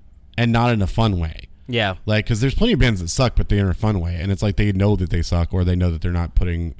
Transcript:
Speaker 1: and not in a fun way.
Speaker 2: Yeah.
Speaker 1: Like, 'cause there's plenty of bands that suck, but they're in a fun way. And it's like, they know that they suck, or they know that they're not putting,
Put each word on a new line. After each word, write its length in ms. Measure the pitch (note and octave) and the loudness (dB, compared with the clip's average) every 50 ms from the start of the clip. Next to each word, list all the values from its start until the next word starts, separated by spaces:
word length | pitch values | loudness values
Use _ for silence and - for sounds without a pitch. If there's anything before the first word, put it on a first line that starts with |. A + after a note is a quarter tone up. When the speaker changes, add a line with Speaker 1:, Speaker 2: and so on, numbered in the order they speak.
| - - - - - - - | -20 -20 -20 -20 -20 -10 -4
Speaker 1:
and 160 | - A#2 A#2 A#2 | -2 0 2 2
not 200 | A#2+ A#2+ B2 A#2+ | 2 2 2 2
in 100 | G#2+ G2 | 2 0
a 40 | |
fun 320 | F2 - - A2+ A2 G2 F2 | 0 0 0 0 2 0 0
way. 300 | E2 D#2 D#2+ - - - - - - | -2 -4 -6 -10 -16 -18 -20 -18 -12
Speaker 2:
Yeah. 280 | - B2 A#2 G#2+ G2 F#2 - - | -6 -2 -2 -2 -2 -2 -4 -4
Speaker 1:
Like, 200 | G#2+ G#2+ G#2+ G#2 | -2 -2 0 0
'cause 140 | - A#2 G#2 | 0 -2 0
there's 140 | B2 C3+ C3 | 0 0 2
plenty 200 | - G#3+ B3 A3 | 2 2 2 4
of 40 | C3 | 4
bands 220 | C3 B2 A2 F#2 | 4 2 2 0
that 80 | E2+ E2 | -2 -4
suck, 280 | - - C3 A2+ - | 0 0 0 2 2
but 120 | - - - | 2 2 2
they're 160 | G#2+ G2+ G2 | 2 2 2
in 60 | F#2 | 0
a 40 | F2 | 0
fun 260 | - - G#2+ G#2+ F#2 | 0 0 -2 0 0
way. 160 | E2+ F2 F2 E2+ | -2 -4 -4 -4
And 100 | F2 G2 | -2 -2
it's 120 | G2 - - | -2 -2 0
like, 140 | G#2 F#2+ | 0 0
they 140 | - G#2 G#2 G2 | 0 0 0 2
know 240 | F#2+ G2+ G#2 G#2 | 2 2 2 2
that 140 | F#2 F2+ E2 | 0 0 -2
they 120 | - F2 E2+ | -2 -2 -2
suck, 300 | - - F2 E2+ - - | 0 0 0 0 0 0
or 120 | F#2 F2+ | 0 0
they 120 | F2+ F2+ | 0 2
know 140 | F2+ F2+ F2 | 2 0 0
that 120 | E2 D#2+ - | 0 -2 -4
they're 100 | F2 F2 | -4 -2
not 220 | F2 E2+ E2 - | -2 -4 0 0
putting, 400 | - F2+ F2+ E2+ E2+ E2+ E2 - - | 0 2 2 0 -4 -4 -6 -8 -8